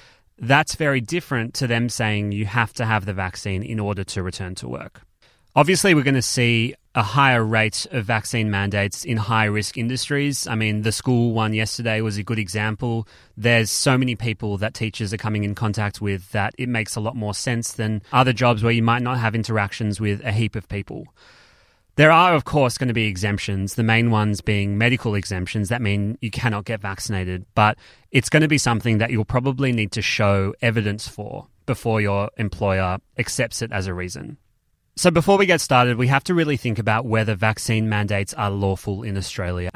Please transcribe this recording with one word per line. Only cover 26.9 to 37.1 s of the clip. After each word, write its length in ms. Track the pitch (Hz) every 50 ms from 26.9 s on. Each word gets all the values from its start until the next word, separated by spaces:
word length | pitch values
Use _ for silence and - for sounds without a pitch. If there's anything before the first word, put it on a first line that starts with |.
| 92 - - - 107 95 92 90 92 90 90 - _
but 240 | - 107 107 107 - - - - _ _ _
it's 180 | - 135 - -
gonna 180 | - 156 156 151
be 120 | 151 139
something 400 | - 127 117 107 - 120 110 104
that 100 | 113 113
you'll 160 | 127 110 107
probably 460 | - - 127 123 135 131 123 139 131
need 200 | 120 113 107 95 -
to 100 | 113 -
show 500 | - - - 110 101 101 98 98 98 - -
evidence 460 | - 120 110 113 104 104 101 107 - -
for 400 | - - 104 107 - 98 98 - _ _ _
before 340 | - 123 - - 117 110 107
your 300 | 104 101 101 101 101 107 - -
employer 600 | 110 98 - - 110 101 95 95 95 90 92 95 - _ _ -
accepts 460 | 120 - - - 123 113 - - 117
it 80 | 117
as 160 | 113 101 92 95
a 80 | 90
reason. 420 | 87 90 90 87 - - - - - _ _ _ _ _ _ _ _ _ _ _
So 160 | - - 180
before 260 | 165 170 156 196 196 196
we 80 | 202
get 160 | 180 180 151
started, 360 | - - 139 123 123 123 120 113
we 100 | 127 123
have 160 | 143 - -
to 100 | - 180
really 240 | 170 165 151 143 120
think 220 | - 123 110 107
about 260 | 104 110 107 113 -
whether 300 | 110